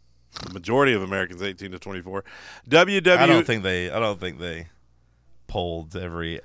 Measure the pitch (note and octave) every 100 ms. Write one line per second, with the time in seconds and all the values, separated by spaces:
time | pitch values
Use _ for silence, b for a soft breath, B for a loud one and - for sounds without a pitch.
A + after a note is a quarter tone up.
0 | _ _ _ - - F#2 F2 A#2+ C#3 B2
1 | F#2+ G2 F#2 F2 G2 F#2 G2 F#2 G2+ F#2+
2 | F2 G2 - B B B B D3 F3+ G3
3 | F3 F3+ C3+ E3 E3 A2+ F#2+ F2+ F2+ F2
4 | A2+ G2+ F#2 C2+ F2 E2 E2 _ _ _
5 | _ _ _ - - - F2 E2 D#2+ F2+
6 | F2+ E2+ E2 E2